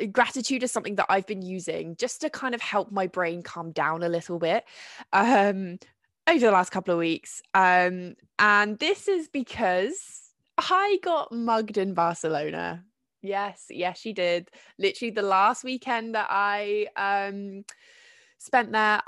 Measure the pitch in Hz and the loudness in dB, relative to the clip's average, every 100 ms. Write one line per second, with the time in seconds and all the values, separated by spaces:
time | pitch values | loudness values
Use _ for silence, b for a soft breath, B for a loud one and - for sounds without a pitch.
0 | 214 247 240 269 226 254 247 220 185 196 | -2 2 0 0 -4 -2 -2 -4 -4 -2
1 | - 196 190 190 185 185 175 165 165 165 | 2 0 0 -8 -8 -8 -6 -8 -8 -6
2 | 254 - 302 - 262 240 - 208 190 202 | -6 -4 -8 -6 -6 -6 -2 -2 -2 -2
3 | 185 180 170 175 170 170 165 160 151 165 | -2 -2 -2 -4 -10 -12 -6 -2 0 0
4 | 170 170 165 175 165 220 B B B B | -2 -4 -4 -2 0 0 B B B B
5 | B 190 233 233 202 190 185 180 B _ | B 2 6 6 4 2 -6 -10 B _
6 | _ _ - 330 233 190 180 190 180 170 | _ _ 2 4 6 6 4 -2 0 0
7 | 165 165 - - - 190 185 180 180 185 | 0 -2 -6 -20 0 4 6 6 4 0
8 | 180 - _ - 208 208 208 214 - 403 | -8 -14 _ 2 4 6 2 0 -2 0
9 | - 370 311 285 240 - 196 180 208 381 | 0 -2 -2 -6 -6 -2 0 2 0 -4
10 | - - _ _ _ - - 370 403 381 | -14 -20 _ _ _ -4 2 2 2 0
11 | 359 320 - 233 233 220 220 208 190 175 | 0 -2 -2 -4 0 0 0 -2 -2 0
12 | 170 170 160 147 156 160 170 170 196 _ | 0 0 -2 -2 -4 -4 -6 -8 -14 _
13 | _ _ 196 196 202 - - - 180 180 | _ _ -6 -4 -4 -8 -14 -4 -4 -4
14 | 226 196 175 175 180 B B - 190 - | -8 -2 0 0 -4 B B -4 -4 -2
15 | 233 214 202 190 208 247 254 254 262 233 | -6 -4 2 4 4 2 -6 -8 -4 -4
16 | 226 220 - 196 202 208 208 208 208 - | -2 -4 -2 0 0 -2 -2 -2 -4 -4
17 | 196 202 196 196 202 196 202 B B B | -2 0 -2 -6 -10 -12 -18 B B B
18 | B B B B - 254 220 220 214 208 | B B B B 0 0 2 2 2 2